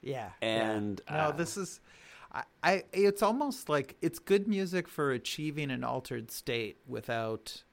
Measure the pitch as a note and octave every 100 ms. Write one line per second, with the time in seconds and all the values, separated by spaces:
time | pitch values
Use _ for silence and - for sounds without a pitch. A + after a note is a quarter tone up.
0 | - C3+ G#2 - A2+ A2 A2 A2 G#2 G2
1 | - D#3 D3+ D3 E3+ - F#3 - - -
2 | - - - - - _ D#3+ F#3+ - F#3
3 | G3+ G3+ G#3 A#3+ D4 - - D3 C#3 -
4 | E3 E3+ - G3 G3+ G3+ F#3+ F3+ E3+ -
5 | D3 B2 - - D3+ D3 C#3+ B2+ B2 B2+
6 | - A#2+ A#2 - - A#2 G#2+ - - A#2+
7 | G#2+ A#2 A2+ A2 - - -